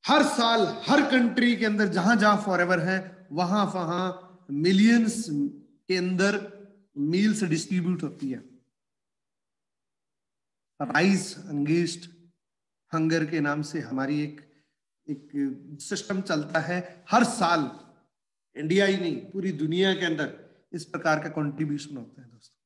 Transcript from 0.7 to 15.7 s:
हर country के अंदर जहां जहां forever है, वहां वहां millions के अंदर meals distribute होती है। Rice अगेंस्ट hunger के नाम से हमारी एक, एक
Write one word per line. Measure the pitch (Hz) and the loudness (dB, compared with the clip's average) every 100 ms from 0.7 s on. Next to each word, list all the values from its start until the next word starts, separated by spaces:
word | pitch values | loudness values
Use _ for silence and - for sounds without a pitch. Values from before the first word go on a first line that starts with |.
| - - | -2 2
हर | 285 277 | 2 4
country | 254 233 247 240 220 | 4 2 2 2 2
के | 220 | 0
अंदर | 208 208 | 0 0
जहां | 175 180 233 | 2 2 4
जहां | 214 202 | 4 4
forever | 208 180 175 180 | 2 0 2 2
है, | 170 190 185 - - | 0 -2 -4 -18 -10
वहां | 151 175 208 196 | -4 0 0 0
वहां | 190 165 175 185 185 - - - | -2 -4 -2 -4 -6 -16 -20 -8
millions | 143 170 190 220 233 220 - - 147 143 - - _ _ | 0 2 6 6 6 4 -2 -4 -2 -4 -6 -20 _ _
के | 185 | -2
अंदर | 180 185 196 202 202 - - _ _ 143 | 0 2 2 2 -4 -18 -20 _ _ -4
meals | 147 180 214 208 | 0 2 2 2
distribute | 190 156 - 180 175 170 | 0 -2 -2 -2 -2 -2
होती | 147 - 139 | -4 -6 -8
है। | 120 - - _ _ _ _ _ _ _ _ _ _ _ _ _ _ _ _ _ _ _ _ _ _ | -8 -12 -20 _ _ _ _ _ _ _ _ _ _ _ _ _ _ _ _ _ _ _ _ _ _
Rice | 139 147 185 196 - - | -2 2 4 2 -2 -12
अगेंस्ट | - 147 147 165 170 - - - _ _ _ _ _ _ _ | -8 -4 0 0 0 -6 -16 -20 _ _ _ _ _ _ _
hunger | 160 160 165 156 | -2 0 0 0
के | 160 | 0
नाम | 147 147 | 0 -2
से | 147 156 | -4 -6
हमारी | 120 131 135 147 | -6 -4 -2 -2
एक, | 147 - - _ _ _ _ _ 151 | -4 -10 -20 _ _ _ _ _ -12
एक | 139 - 143 139 131 - | -12 -8 -4 -4 -6 -14